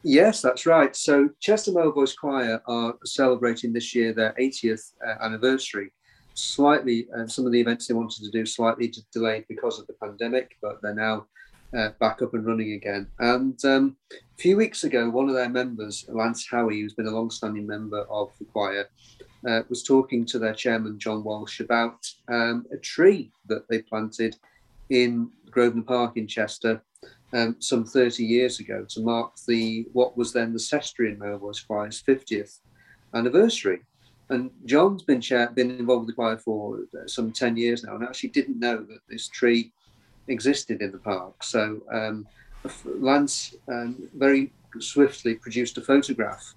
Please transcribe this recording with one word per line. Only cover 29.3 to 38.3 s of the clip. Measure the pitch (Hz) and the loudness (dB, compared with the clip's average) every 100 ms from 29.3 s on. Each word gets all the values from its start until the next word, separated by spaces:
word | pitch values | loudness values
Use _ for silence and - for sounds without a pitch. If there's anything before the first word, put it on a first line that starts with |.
| - - | -8 -2
the, | 117 113 113 113 | 0 0 -4 -4
what | 123 123 120 | 2 2 2
was | 117 | -2
then | 123 113 | -2 -2
the | 113 | -4
Cestrian | - 147 - - 113 104 | -2 -4 -4 -2 -2 -2
Male | 104 101 | -8 -8
Voice | 101 107 | -10 -12
Choir's | - 104 104 107 | -6 -6 -6 -4
fiftieth | - 131 - 104 104 - _ _ _ _ _ | 0 0 0 -6 -6 -16 _ _ _ _ _
anniversary. | 117 120 156 226 - 98 90 _ _ _ _ _ | -2 4 6 4 2 -2 -4 _ _ _ _ _
And | 127 127 _ 117 | -4 -4 _ 2
John's | 143 190 196 | 6 6 2
been | - 127 | 2 2
chair, | 120 123 120 | 4 2 2
been | 120 123 | 2 0
involved | 127 120 123 113 | 0 2 2 2
with | |
the | 117 | -2
choir | 113 110 | -2 -2
for, | - 107 107 107 101 | -4 -4 -6 -8 -10
uh, | - - | -14 -10
some | - 113 | -4 -4
ten | - 123 117 | 0 -2 2
years | 120 117 | 0 -2
now, | 110 | -6
and | 107 | -10
actually | 120 127 | -8 -8
didn't | 120 | -2